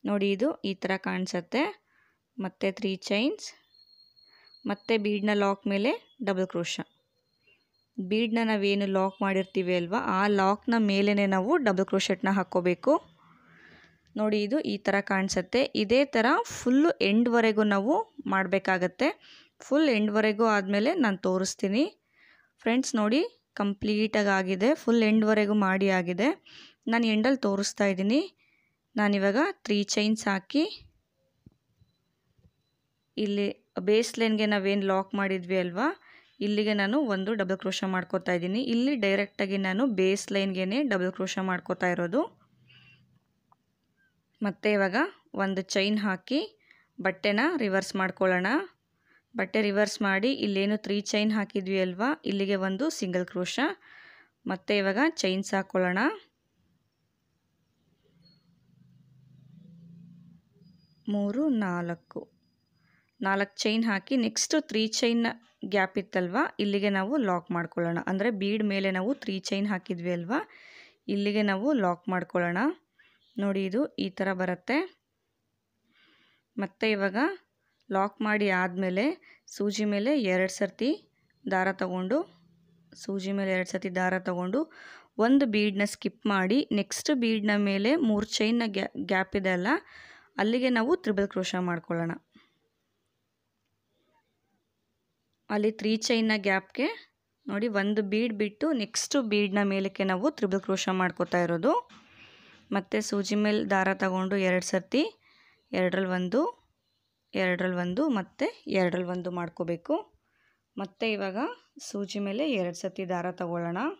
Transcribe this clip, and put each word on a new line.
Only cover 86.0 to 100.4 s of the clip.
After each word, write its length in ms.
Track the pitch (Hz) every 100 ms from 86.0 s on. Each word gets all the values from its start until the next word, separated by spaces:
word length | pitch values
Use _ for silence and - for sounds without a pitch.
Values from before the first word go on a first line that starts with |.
| - - 214
ಮಾಡಿ 260 | 196 185 254 - 208
ನೆಕ್ಸ್ಟ್ 320 | 190 - - 285
ಬೀಡ್ನ 320 | 233 220 208 208 202
ಮೇಲೆ 220 | 196 214 320 247
ಮೂರು 180 | 208 220 -
ಚೈನ್ನ 300 | 220 240 226 196
ಗ್ಯಾ-, 160 | 190 - 185
ಗ್ಯಾಪ್ 240 | 190 190 202
ಇದೆ 100 | 190 180
ಅಲ್ಲ, 120 | 185 339 - - - - _ -
ಅಲ್ಲಿಗೆ 280 | 208 247 254 240
ನಾವು 160 | 226 359
ತ್ರಿಬಲ್ 240 | - 202 202
ಕ್ರೋಶೆ 280 | - 185 185 180
ಮಾಡ್ಕೊಳ್ಳೋಣ. 420 | 170 - 170 165 - _ - _ _ _ _ _ _ _ _ _ _ _ _ _ _ _ _ _ 932 _ _ _ _ _ _ _ _ _ _ _ _ _
ಅಲ್ಲಿ 200 | 208 208 220
ತ್ರೀ 120 | 214 220 -
ಚೈನ್ನ 280 | 233 220 214 196
ಗ್ಯಾಪ್‌ಗೆ 400 | 190 190 - 294 453 - _ _ _ -
ನೋಡಿ 220 | 202 233 202
ಒಂದು 200 | 202 214 202
ಬೀಡ್ 220 | 214 240 208
ಬಿಟ್ಟು 240 | 208 208 302 277
ನೆಕ್ಸ್ಟ್ 340 | 202 - - 285 226
ಬೀಡ್ನ 320 | 208 208 202 202
ಮೇಲಕ್ಕೆ 320 | 196 196 196 190
ನಾವು 140 | 185 269
ತ್ರಿಬಲ್ 240 | -